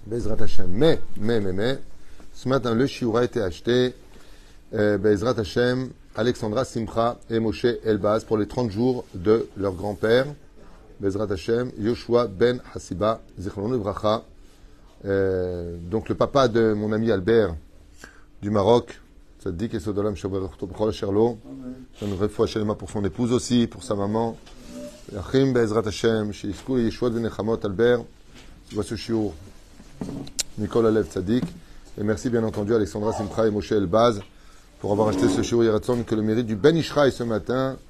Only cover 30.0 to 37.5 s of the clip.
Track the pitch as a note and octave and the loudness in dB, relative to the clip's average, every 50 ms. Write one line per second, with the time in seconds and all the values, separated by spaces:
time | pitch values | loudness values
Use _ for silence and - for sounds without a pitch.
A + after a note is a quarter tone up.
30 | - - - - - - - - - - - - G#2 F#2 - A#2 A2+ A2 G#2+ A2 | -12 -10 -10 -12 -12 -10 -6 -6 -6 -6 -4 -6 -6 0 0 2 2 4 2 2
31 | G2 - - G2+ F#2 F#2 A#2 B2+ B2 E3+ - - - - - - - - - - | 0 0 -4 -6 -2 0 0 0 0 -4 -8 -16 -20 -20 -20 -20 -20 -18 -10 -6
32 | G#2 G#2+ A2 G2+ - C3 A2+ A#2 A2 A2 G#2+ A2 G#2 G2+ A#2 A2 G#2 F2+ - G#2+ | -2 -2 -2 -2 -2 -2 0 0 0 -2 -4 -4 -2 0 2 0 0 -2 -4 -4
33 | G#2 A2 G#2 G2 G#2 F#2+ - A2+ A2 A2 G#2 G#2 F#2 - A2+ G#2 G2 E2+ F2 A2 | -4 -2 -2 -4 -6 -6 -2 0 0 0 0 -2 -2 0 0 0 0 2 2 4
34 | A#2 B2 A2+ G2+ - - - - - - - - - - - - - F#2+ G#2 G2+ | 4 4 2 0 -8 -14 -20 -20 -20 -20 -20 -20 -20 -20 -18 -10 -4 -2 0 2
35 | G#2+ G#2+ G2+ F#2+ F#2 F#2 F#2+ A#2 G2 - A2+ A#2 A#2 A2+ G#2+ G#2+ G#2 - B2 A#2+ | 2 0 2 2 2 2 2 0 -2 0 2 2 2 2 2 0 0 -2 -2 -2
36 | A2+ - A#2 A2 G#2+ G#2+ G#2+ A#2 B2+ G#2+ A2 G2+ F#2 D3 E3 E3 C#3 - - D3 | -2 -2 -2 -2 0 0 0 0 -2 -2 -4 2 2 2 4 2 -2 -2 0 2
37 | D3 C3 A#2 - B2 A#2 A2 G#2 - - | 2 2 2 -2 -4 -4 -4 -4 -2 -2